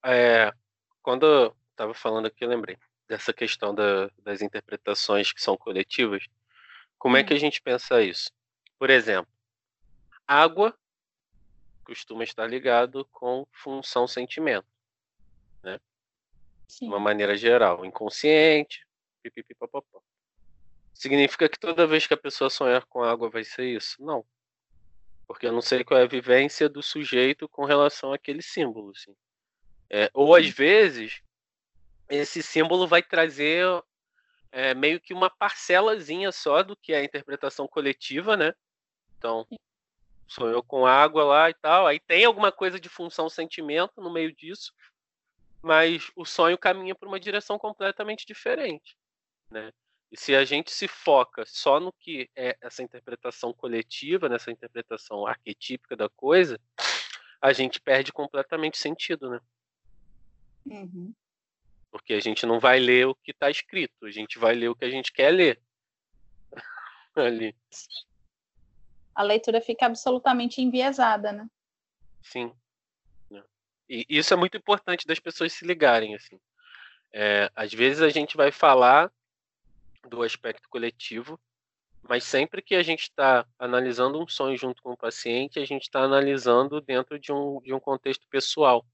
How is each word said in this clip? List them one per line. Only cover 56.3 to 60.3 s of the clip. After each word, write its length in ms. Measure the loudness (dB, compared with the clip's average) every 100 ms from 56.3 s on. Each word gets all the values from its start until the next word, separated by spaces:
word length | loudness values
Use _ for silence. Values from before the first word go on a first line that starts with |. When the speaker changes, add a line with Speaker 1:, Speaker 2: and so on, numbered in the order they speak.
| 4 4 -2 _ -8 -6 -6 -10 -16 _ _
Speaker 1:
a 100 | 0
gente 280 | 2 0 -4
perde 320 | 0 0 0
completamente 640 | -8 -8 -6 -6 -4 -6 -6
sentido, 520 | -8 -8 -8 -8 -8
né? 120 | -10 _ _ _ _ _ -20 _ -20 -20